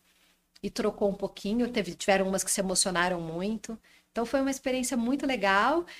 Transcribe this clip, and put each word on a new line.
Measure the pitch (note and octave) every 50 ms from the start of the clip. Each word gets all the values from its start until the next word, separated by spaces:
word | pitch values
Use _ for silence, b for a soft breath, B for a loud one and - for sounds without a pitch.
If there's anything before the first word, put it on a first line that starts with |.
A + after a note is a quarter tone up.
| b b b b b b b b _ _ _ _ -
e | G3+
trocou | - - G3+ G#3+ G#3 - G#3+ G3+
um | F#3
pouquinho. | F#3+ G3 F#3 - - - G3 G#3+ A#3+ B3 A#3+
Teve, | A#3+ A#3 F#3 F3 E3
tiveram | - - - F#3+ F#3+ F#3+ F#3+
umas | F#3+ F#3+ -
que | -
se | - -
emocionaram | F#3+ F#3+ F#3 - - G3 F3+ E3+ F3 F3+ F3+ F3
muito. | E3 D#3+ D#3+ F3 F#3 G#3 A3+ G#3+ - - A3+ b b b b b b b
Então | _ A3 A#3
foi | A#3 - C4+
uma | C4+ C#4
experiência | C4+ C4 - C4+ B3+ B3+ B3+ - C#4+
muito | A#3 A3+ A#3 C#4 C#4+ -
legal | C#4 C4 G#3 G3 G3 G3 G3+ G#3+ B3+ D4+ E4+ E4+ B B B